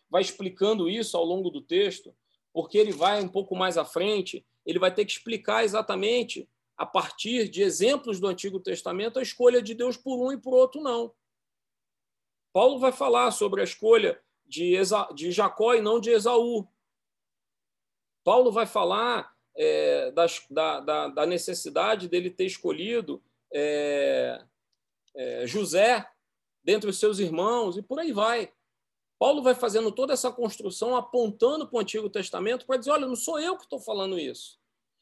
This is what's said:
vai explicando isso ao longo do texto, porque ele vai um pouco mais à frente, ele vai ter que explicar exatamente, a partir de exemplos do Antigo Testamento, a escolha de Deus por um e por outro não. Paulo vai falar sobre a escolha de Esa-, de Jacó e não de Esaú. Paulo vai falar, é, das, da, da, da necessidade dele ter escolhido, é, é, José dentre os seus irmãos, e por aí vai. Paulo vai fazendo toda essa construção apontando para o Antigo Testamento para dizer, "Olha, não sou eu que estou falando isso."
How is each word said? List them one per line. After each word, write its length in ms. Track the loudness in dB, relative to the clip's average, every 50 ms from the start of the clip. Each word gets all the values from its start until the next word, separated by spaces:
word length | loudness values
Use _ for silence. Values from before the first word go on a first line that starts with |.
| _ _
vai 140 | 0 0
explicando 680 | 0 0 -4 -8 -8 -8 -4 0 0 2 2 2 0 0
isso 300 | -2 -2 -4 -2 -2 -2
ao 60 | 0
longo 260 | 0 -2 -2 -4 -4
do 100 | -6 -8
texto, 560 | -6 -2 0 2 2 0 -2 -8 -14 -20 -20 _ _ _ _ _ _ _
porque 280 | -6 -6 -4 0 2 2
ele 140 | 2 2
vai 300 | 2 2 2 2 2 0
um 60 | -2 -4
pouco 260 | -4 -6 -4 -4 -2
mais 220 | -2 0 0 0
à 80 | 0 -2
frente, 580 | -2 -2 -2 -2 0 0 -2 -4 -6 -10 -14 -16 _ _ _ _
ele 140 | -4 0 2
vai 160 | 2 2 2
ter 100 | 2 0
que 80 | -2
explicar 500 | -4 -6 -6 -8 -8 -4 -2 0 0 2
exatamente, 840 | 2 0 0 -2 -2 -2 -4 -2 0 0 0 0 -2 -4 -8 -12 -14 -16 _ _ _ _ _ -8
a 80 | -6
partir 600 | -2 0 -2 -2 -2 -6 -10 -6 -4 -2 -2 -2
de 140 | -2 0 0
exemplos 580 | 0 0 2 2 2 2 2 0 -2 -6 -6 -4
do 80 | -4
Antigo 320 | -4 -4 -4 -6 -8 -8 -6
Testamento, 600 | -6 -6 -8 -6 -6 -6 -6 -6 -6 -6 -4 -4
a 40 |
escolha 380 | -6 -6 0 4 6 6 6 6
de 140 | 2 -2 -4
Deus 240 | -4 -2 -4 -4 -4
por 200 | -6 -6 -4 -2
um 140 | -2 -2
e 80 | -4 -6
por 140 | -2 4 6
outro 260 | 6 6 6 2 -2
não. 340 | -4 -2 -2 -2 -4 -6 -10 _ _ _ _ _ _ _ _ _ _ _ _ _ _ _ _ _ _ _ _ _ _ _ _ _ _ _ 2
Paulo 240 | 4 4 4 4 4
vai 120 | 2 0
falar 420 | 0 0 0 2 4 4 4 2
sobre 280 | 0 0 -2 -2 0 -2
a 40 | -2
escolha 540 | -2 -4 0 4 6 6 6 6 2 -2 -4 _ _ _ _ _
de 280 | _ -8 -4 0 2 2
Esa-, 380 | 2 2 2 2 0 0 -4 -8
de 160 | -8 -6 -2
Jacó 440 | 0 0 0 0 2 2 2 4 4
e 80 | 4
não 180 | 2 2 0 0
de 80 | 2 2
Esaú. 580 | 2 4 4 4 2 2 2 2 -2 -4 -6 -8 _ _ _ _ _ _ _ _ _ _ _ _ _ _ _ _ _ _ _ _ _ _ _ _ _ _ _ _ _ _ _
Paulo 260 | 4 6 6 6 6
vai 160 | 4 2 0
falar, 680 | 0 0 -2 0 0 0 0 0 -2 -2 -4 -6 -10 _ _ _ _ _
é, 560 | -2 0 0 2 2 2 2 2 0 -2 -2
das, 300 | 0 2 2 2 0 -4 -12 -6
da, 320 | -4 -2 -2 -2 -2 -4
da, 280 | -4 -4 -2 -2 -4 -4
da 180 | -2 -2 0
necessidade 840 | 0 0 -2 -4 -6 -8 -8 -8 -4 -2 0 2 2 0 0 -2 -2
dele 220 | -2 -2 -2 -4
ter 160 | -4 -4 -4
escolhido, 760 | -4 -4 -4 -4 -4 -4 -4 -4 -4 -4 -4 -4 -6 -10 -12 -14 _ _ _ _ _
é, 920 | -4 -2 -2 -2 -2 -2 -2 0 0 0 2 2 2 0 0 -2 -4 -8 -14 _ _ _ _ _ _ _ _ _ _ _ _ _ -14
é, 320 | -10 -8 -8 -6 -6 -6
José 640 | -4 -4 -4 -4 0 2 4 4 4 4 2 -2 -8 _ _ _ _ _ _ _ _ _ _ _
dentre 260 | 0 0 0 0 -2
os 80 | -2 0
seus 200 | 0 0 2 0
irmãos, 600 | -2 -2 -2 0 0 0 0 0 -2 -2 -4 -6
e 40 |
por 160 | -8 -6 -6 -4
aí 140 | -4 -4
vai. 400 | -2 0 0 0 0 -2 -4 -6 _ _ _ _ _ _ _ _ _ _ _ _ _ 2
Paulo 240 | 2 2 2 4
vai 120 | 4 2 2
fazendo 360 | 4 2 0 0 0 0 0
toda 220 | 0 -2 0 0
essa 180 | 0 0 -2 -4
construção 640 | -4 -4 -4 -4 -4 -6 -8 -10 -6 -4 -2 0 0
apontando 720 | -2 -2 -2 0 0 0 0 2 2 2 2 2 0 -4
para 120 | -4 -4 -4
o 20 |
Antigo 300 | -2 -4 -4 -6 -6 -4
Testamento 560 | -4 -6 -6 -6 -6 -4 -4 -4 -4 -4 -4
para 100 | -4 -4
dizer, 140 | -2 0 0
"Olha, 160 | 0 0 0
não 100 | -2 -4
sou 240 | -4 -4 -4 -4 -4
eu 160 | -2 -4 -4
que 80 | -6 -8
estou 160 | _ -12 -10
falando 380 | -8 -6 -6 -4 -4 -4 -4 -4
isso." 420 | -6 -6 -8 -12 -16 -20 -20 _ _ _ _ _ _ _ _ _